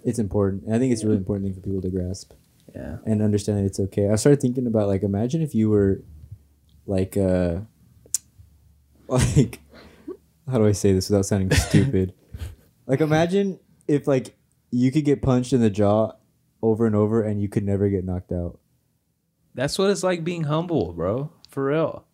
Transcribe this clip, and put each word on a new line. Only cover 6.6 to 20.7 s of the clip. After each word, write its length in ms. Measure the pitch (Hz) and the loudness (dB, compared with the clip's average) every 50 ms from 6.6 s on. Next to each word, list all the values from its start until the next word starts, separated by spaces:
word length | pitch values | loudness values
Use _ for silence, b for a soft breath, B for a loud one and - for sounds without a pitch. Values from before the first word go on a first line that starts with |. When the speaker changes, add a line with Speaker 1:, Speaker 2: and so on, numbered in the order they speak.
| _ _ _ - _ | _ _ _ -20 _
Speaker 1:
like, 280 | - 98 95 95 95 - | -4 -2 -2 -2 -2 -2
uh, 420 | 104 98 92 92 90 90 87 85 90 110 - _ _ _ _ _ - _ - - - _ _ _ | 0 0 2 2 2 0 0 -2 -4 -8 -12 _ _ _ _ _ -20 _ -6 -6 -6 _ _ _
<laughs> 680 | - - _ _ _ _ _ _ _ _ _ _ _ _ | -20 -20 _ _ _ _ _ _ _ _ _ _ _ _
like, 520 | - 127 123 123 - - 151 120 117 - - - B B B B B B B B B 370 - _ _ _ _ _ 139 | -2 0 2 2 4 4 4 4 2 0 -16 -20 B B B B B B B B B -18 -18 _ _ _ _ _ -2
how 80 | 131 | 2
do 80 | 123 107 | 4 4
I 40 | 107 | 4
say 220 | 101 - - 101 95 | 2 4 2 2 2
this 160 | 92 92 - | 2 2 2
without 160 | 104 101 95 | 0 0 2
sounding 260 | - 107 101 95 95 | 2 0 0 0 2
Speaker 2:
<laughs> 60 | 95 | 2
Speaker 1:
stupid? 560 | 90 - - - - 98 135 131 92 92 92 - _ _ B B B B B B B B B _ _ _ | 2 2 4 2 2 4 4 0 0 -2 -2 -6 _ _ B B B B B B B B B _ _ _
Like, 160 | - 131 135 | -4 0 0
imagine 580 | 156 147 156 156 170 175 185 196 202 196 180 - _ _ _ _ _ | 2 2 2 2 2 2 0 0 0 -2 -4 -10 _ _ _ _ _
if, 200 | - 151 139 - | -2 -2 0 2
like, 280 | - 139 131 107 - _ _ _ _ _ _ _ _ | 0 0 0 0 -4 _ _ _ _ _ _ _ _
you 200 | - 123 123 131 | -2 0 0 2
could 140 | 131 156 147 | 2 2 2
get 160 | 147 139 117 | 2 0 2
punched 320 | - 139 127 123 120 123 139 | 2 2 2 2 2 0 0
in 80 | 127 | 2
the 80 | 117 107 | 2 0
jaw 440 | 98 101 104 101 104 107 110 104 - _ _ _ _ _ _ _ _ _ | 2 2 2 4 4 2 0 -2 -4 _ _ _ _ _ _ _ _ _
over 240 | - 113 110 104 117 | 0 0 0 2 0
and 100 | 113 107 | 0 2
over 260 | 104 107 104 113 113 | 2 2 2 2 0
and 200 | 104 107 104 104 | 0 0 -2 -4
you 60 | 101 | -4
could 160 | 101 - 110 101 | -2 -2 -4 -2
never 260 | 98 101 98 101 101 | 0 0 0 0 0
get 140 | 98 95 90 | 0 -2 -4
knocked 260 | 92 90 90 - _ | -4 -6 -6 -6 _
out. 280 | 90 90 87 85 - _ _ _ _ _ _ _ _ _ _ _ _ _ _ _ _ _ _ _ _ | -6 -6 -6 -8 -10 _ _ _ _ _ _ _ _ _ _ _ _ _ _ _ _ _ _ _ _
Speaker 2:
That's 220 | 120 127 143 - - | -6 -4 -4 -2 0
what 100 | 190 196 | 0 0
it's 140 | 202 165 175 | 0 0 0
like 200 | 185 180 170 165 | -2 -2 -2 -4
being 200 | 175 175 170 160 | -6 -4 -4 -4
humble, 500 | 143 151 160 170 180 | -2 -2 -2 -2 -2